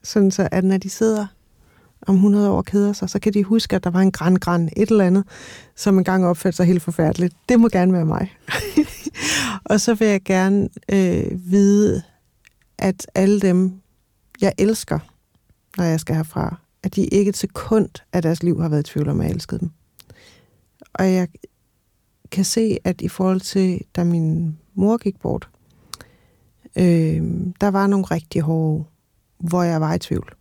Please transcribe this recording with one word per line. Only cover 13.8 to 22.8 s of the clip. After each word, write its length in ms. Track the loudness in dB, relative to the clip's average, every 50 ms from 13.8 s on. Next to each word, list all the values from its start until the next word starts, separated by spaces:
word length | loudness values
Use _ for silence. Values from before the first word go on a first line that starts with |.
| _ _ _ _ _ _ _ _ _ _ _ -2
jeg 120 | -2 -2 0
elsker, 420 | 2 0 0 0 -2 -4 -6 -6 -6 -6 _ _ _ _ _ _ _ _ _ _ _ _ _ -4
når 60 | -2 0
jeg 160 | 0 0 -2
skal 160 | -2 -2 -4
herfra, 440 | -4 -4 -4 -6 -6 -6 -6 -8 -12 _ _ _ _ -10
at 120 | -6 -2
de 100 | -2 -2
ikke 240 | 0 2 2 0 0
et 80 | -2
sekund 520 | -4 -8 -8 _ -12 -4 0 0 0 0 -2 _ -20 _ _ -4
af 80 | -2
deres 220 | 0 0 -2 0 0
liv 180 | -2 0 0
har 80 | -2 -2
været 200 | -2 -2 -4 -4
i 20 |
tvivl 180 | -4 -4 -4 -2
om, 100 | -2 -2
at 40 | -2
jeg 60 | -2 -4
elskede 260 | -6 -6 -8 -8 -6
dem. 120 | -6 -8 -10 _ _ _ _ _ -20 _ -20 _ _ -20 _ _ _ _ _ _ _ _ _ _ -20 _ _
Og 180 | -2 0 2
jeg 160 | 2 0 0 -4 _ -18 -20 -20 _ _ _ _ _ _ _ _ _ _ _ _ _ _ _ -8
kan 140 | -4 -2 -2
se, 320 | 0 0 0 0 0 -2 -2